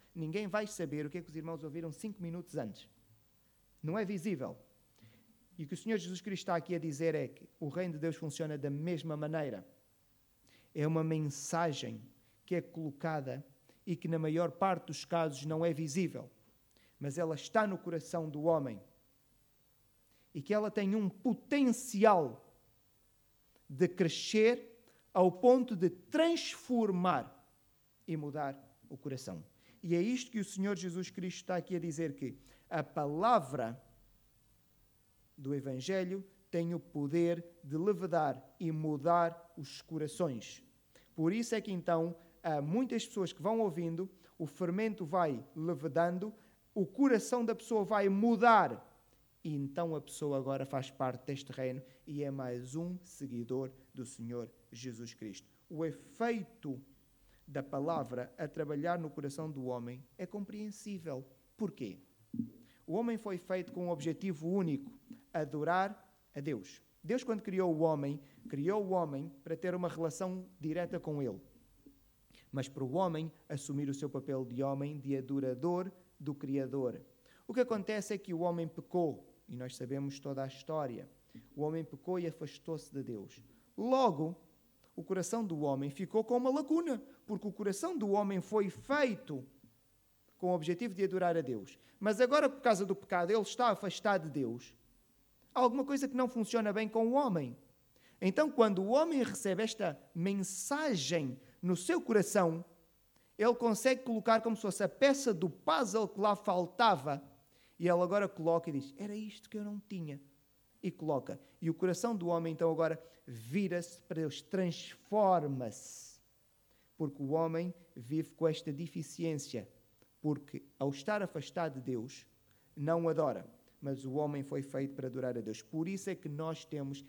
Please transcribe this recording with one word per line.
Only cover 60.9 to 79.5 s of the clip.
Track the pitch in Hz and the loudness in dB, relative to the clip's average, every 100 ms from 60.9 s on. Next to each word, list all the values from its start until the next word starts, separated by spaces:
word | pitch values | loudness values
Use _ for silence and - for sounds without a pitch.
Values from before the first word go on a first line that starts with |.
| 190 160 131 135 _ _ - | -8 -6 -8 -8 _ _ -4
Porquê? | 202 - 110 90 - _ _ - 113 - - _ - | -4 -2 -8 -8 -18 _ _ -6 -6 -10 -20 _ -4
O | |
homem | 180 233 220 | 0 0 -2
foi | 214 180 | -4 -6
feito | - 185 175 | -2 -2 -2
com | 180 175 | -4 -2
um | |
objetivo | 170 156 151 190 151 165 | 0 0 -2 -2 -2 0
único, | 196 170 139 - - _ - _ | 2 2 0 -2 -16 _ -20 _
adorar | 165 151 151 151 180 196 208 - _ _ | -4 -2 0 2 2 2 -2 -16 _ _
a | 143 | -8
Deus. | 143 120 - - _ _ | -4 -4 -6 -18 _ _
Deus, | 156 247 | -2 -2
quando | 254 220 | 0 -4
criou | 214 185 185 | -2 0 2
o | 156 | 4
homem, | 160 151 143 147 - - - | 4 4 0 -4 -8 -20 -10
criou | 139 156 214 | -2 0 0
o | 196 | 2
homem | 185 160 139 160 - | 0 0 -4 -8 -12
para | - 160 | -8 -4
ter | 180 | -2
uma | 180 175 | -2 -2
relação | 156 165 160 185 185 185 - | -2 -4 -2 -4 -6 -10 -8
direta | 151 160 175 175 | -4 -2 -2 -4
com | 160 147 | -4 -2
ele. | 127 95 - - _ _ - - _ _ _ - _ | -2 -4 -12 -20 _ _ -20 -20 _ _ _ -20 _
Mas | 135 127 | -6 -6
para | - | -6
o | 131 | -2
homem | 160 190 156 160 - - | 0 0 0 -4 -10 -8
assumir | 147 - 139 139 | -8 -4 -2 -2
o | |
seu | 139 147 | -2 -4
papel | 143 135 135 | -6 -4 -4
de | 123 120 | -4 -2
homem, | 135 139 143 147 | -2 -2 -4 -6
de | 135 139 | -4 -4
adorador | 127 139 135 123 160 175 185 - _ _ | -2 -2 0 0 0 0 -2 -8 _ _
do | 143 | -8
Criador. | 143 135 139 131 139 123 - - _ _ _ - | -6 -2 -2 0 -2 -2 -4 -12 _ _ _ -4
O | |
que | 233 | 0
acontece | 247 220 190 214 196 | 2 0 -2 -4 -2
é | 202 | -6
que | - | -4
o | 165 | -2
homem | 175 170 165 | 0 0 -4
pecou, | 165 - 180 165 - - _ | -8 -4 0 0 -2 -10 _
e | - | -14